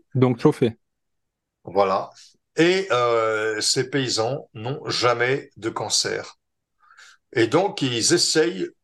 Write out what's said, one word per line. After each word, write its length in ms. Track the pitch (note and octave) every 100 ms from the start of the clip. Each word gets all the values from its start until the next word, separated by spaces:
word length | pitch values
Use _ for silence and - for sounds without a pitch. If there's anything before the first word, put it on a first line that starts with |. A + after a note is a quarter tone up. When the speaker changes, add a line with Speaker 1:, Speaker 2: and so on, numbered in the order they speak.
| _
Speaker 1:
Donc 260 | B2+ B2+ A#2
chauffé. 380 | D3+ - A#2 - _ _ _ _ _ _ _ _
Speaker 2:
Voilà. 460 | - F#2 G2 F#2+ - - - _ _ -
Et, 300 | E3+ F#3+ F#3+
euh, 680 | A#2+ A#2+ A#2 A2 G#2+ A2 G#2+
ces 300 | - C3+ B2
paysans 580 | C#3 B2 A2 A#2 C#3+ -
n'ont 340 | A2 A#2+ D3+ -
jamais 600 | - B2 A#2 A#2+ C#3+ - -
de 120 | A2+
cancer. 720 | - G#2 - G#2 G2+ - - _ _ _ _ _ - - _ _
Et 120 | A#2 A2+
donc, 340 | D3+ G3 F#3+
ils 320 | C3 A#2 G#2
essayent, 560 | F3 - D#3 E3+ F#3 - _